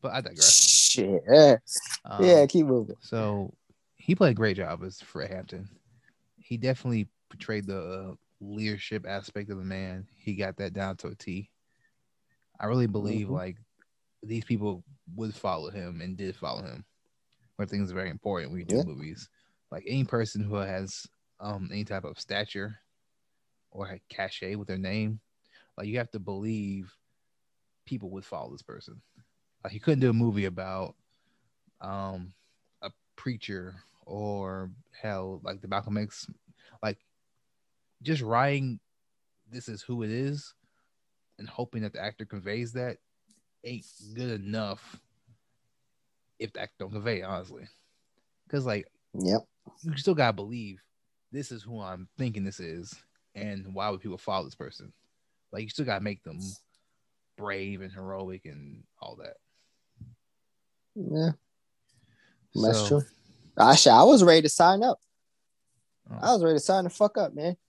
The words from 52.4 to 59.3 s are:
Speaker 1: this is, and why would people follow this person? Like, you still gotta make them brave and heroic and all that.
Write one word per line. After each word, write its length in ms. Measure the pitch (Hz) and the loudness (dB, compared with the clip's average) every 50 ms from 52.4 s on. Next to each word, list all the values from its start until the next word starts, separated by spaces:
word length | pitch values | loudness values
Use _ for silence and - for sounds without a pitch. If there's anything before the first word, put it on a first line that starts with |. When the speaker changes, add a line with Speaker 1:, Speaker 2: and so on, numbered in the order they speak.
| 98 | -6
Speaker 1:
this 160 | 98 92 - | -8 -8 -10
is, 340 | 90 82 80 87 87 - - - _ _ _ _ _ _ _ | -12 -12 -12 -12 -14 -16 -18 -20 _ _ _ _ _ _ _
and 360 | 101 101 107 101 98 95 95 95 | -12 -10 -10 -10 -10 -12 -12 -10
why 160 | 95 98 104 | -6 -6 -6
would 120 | 101 92 | -6 -6
people 180 | - 104 90 92 | -8 -10 -12 -10
follow 280 | - - 98 95 82 | -8 -6 -6 -6 -6
this 100 | 65 - | -8 -12
person? 360 | _ 76 67 - - 50 50 - _ _ _ _ _ _ _ _ _ _ _ - | _ -16 -16 -16 -18 -20 -20 -20 _ _ _ _ _ _ _ _ _ _ _ -12
Like, 100 | 101 110 | -12 -10
you 40 | 107 | -10
still 160 | - - 151 | -8 -8 -4
gotta 180 | 123 107 98 101 | -4 -4 -4 -4
make 200 | 104 101 98 _ | -6 -8 -8 _
them 180 | - 78 82 95 98 98 - _ _ _ _ _ _ _ _ _ _ _ _ _ _ _ | -16 -14 -12 -12 -12 -12 -14 _ _ _ _ _ _ _ _ _ _ _ _ _ _ _
brave 440 | - 104 104 98 98 98 98 101 92 95 | -14 -10 -8 -8 -8 -8 -8 -10 -10 -12
and 100 | 95 92 | -14 -14
heroic 540 | 95 95 95 98 95 95 92 92 95 _ | -14 -12 -10 -10 -10 -10 -10 -12 -14 _
and 360 | - 73 71 71 71 69 - - _ _ _ | -16 -18 -18 -18 -18 -20 -20 -20 _ _ _
all 160 | - - - | -18 -18 -16
that. 200 | - - - | -16 -18 -18